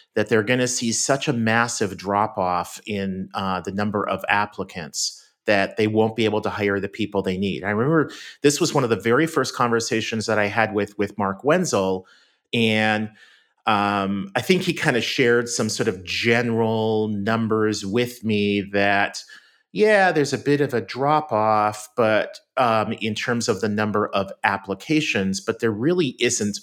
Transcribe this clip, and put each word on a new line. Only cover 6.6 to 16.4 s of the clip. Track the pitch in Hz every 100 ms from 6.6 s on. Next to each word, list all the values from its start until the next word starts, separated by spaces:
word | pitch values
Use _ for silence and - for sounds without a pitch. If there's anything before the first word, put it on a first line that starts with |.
| 101 98
the | 98
people | - 104 101
they | 95 92
need. | 98 78
I | 98
remember | 104 135 160 - - - -
this | 147 147
was | 175
one | 143
of | 120
the | 107
very | 113 123 160
first | 139 127 -
conversations | 120 117 - 113 - 113 110
that | 107
I | 101
had | 110 107
with, | 101 101 -
with | 98 -
Mark | 98 98 135
Wenzel. | 180 160 107 95 92 - - _ _ _
And, | 120 110 110 110 107 110 - - _ _ _ 110
um, | 104 101 101 98 98 95 -
I |
think | - 180
he | 185
kinda | - 156 120
shared | 113 - 120 120 -
some | - 110
sort | - 110
of | 92
general | 90 - 117 120